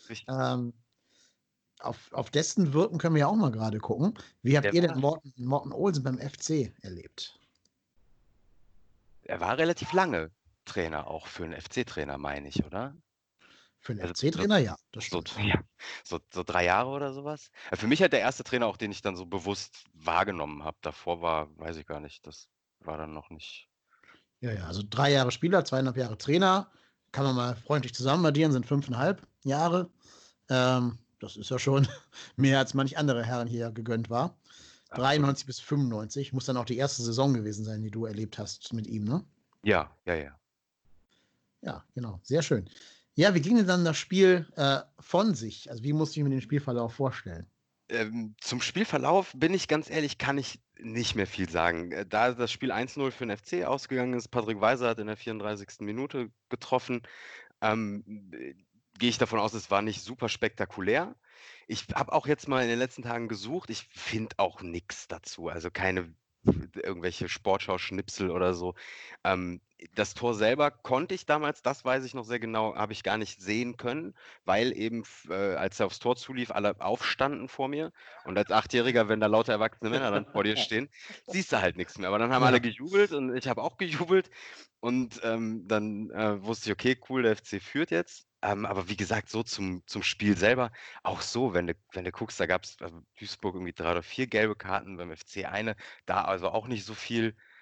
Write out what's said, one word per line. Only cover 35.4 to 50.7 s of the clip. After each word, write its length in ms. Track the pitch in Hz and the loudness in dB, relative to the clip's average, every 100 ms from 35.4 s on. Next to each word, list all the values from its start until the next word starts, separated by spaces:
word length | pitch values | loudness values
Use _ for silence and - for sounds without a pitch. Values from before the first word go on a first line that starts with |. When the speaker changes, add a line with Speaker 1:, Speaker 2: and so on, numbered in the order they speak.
| 131 | -4
Speaker 2:
bis 120 | 127 | -12
fünfundneunzig, 760 | - 147 131 110 107 - 139 | -2 0 0 -2 -4 -6 -4
muss 120 | 131 127 | -4 -2
dann 120 | 127 | -2
auch 80 | 113 | -2
die 120 | 120 | 0
erste 260 | 139 - | 0 0
Saison 300 | 117 113 139 | -2 2 4
gewesen 320 | 123 104 104 107 | 4 0 -4 -6
sein, 160 | 107 | -6
die 100 | 110 | -6
du 140 | 107 113 | -6 -6
erlebt 320 | 104 107 - | -6 -6 -8
hast 360 | 104 - - | -10 -10 -8
mit 140 | 113 107 | -6 -4
ihm, 160 | 113 104 | -4 0
ne? 180 | 156 - _ _ _ | -2 -4 _ _ _
Speaker 1:
Ja, 280 | 104 92 73 - - | 2 2 2 -6 -2
ja, 100 | 82 | -2
ja. 240 | 71 - _ _ _ _ _ - _ _ _ _ _ _ | -4 -12 _ _ _ _ _ -20 _ _ _ _ _ _
Speaker 2:
Ja, 220 | - - - - | -10 -10 -10 -8
genau, 240 | 120 92 | -8 -8
sehr 200 | - 143 | -2 0
schön. 260 | 160 120 87 - - - _ - | 2 0 -2 -12 -20 -20 _ 4
Ja, 180 | 185 | 6
wie 80 | 175 | 6
ging 160 | 147 233 | 6 6
denn 100 | 190 | 6
dann 160 | 180 | 4
das 140 | 170 151 | 4 0
Spiel, 500 | - 185 185 180 160 - | 0 6 8 8 2 0
äh, 240 | 139 135 - - | 2 2 -2 -14
von 340 | - 175 220 | 0 2 4
sich? 360 | 147 110 - - | 2 -2 -10 -12
Also 120 | 117 | -6
wie 80 | 127 | -2
musst 240 | 151 151 156 | 0 0 0
du 80 | |
dir 60 | 143 | 0
den 100 | 131 | 0
Spielverlauf 540 | - 147 139 120 117 | 0 0 0 -2 -2
vorstellen? 540 | 117 135 - - 82 85 _ _ _ - | -2 -2 -2 -8 -12 -14 _ _ _ -6
Speaker 1:
Ähm, 460 | 117 110 117 110 107 | -2 -2 -2 -6 -8
zum 220 | - 123 | -6 -4
Spielverlauf, 720 | - 185 214 147 131 185 185 135 | -2 -2 0 0 4 2 2 0
bin 180 | 160 | 2
ich 140 | 185 - | 2 2
ganz 220 | 156 156 | 0 0
ehrlich, 300 | 156 147 - | -2 -2 -2
kann 180 | 131 139 | -2 0
ich 240 | 131 - _ | -4 -10 _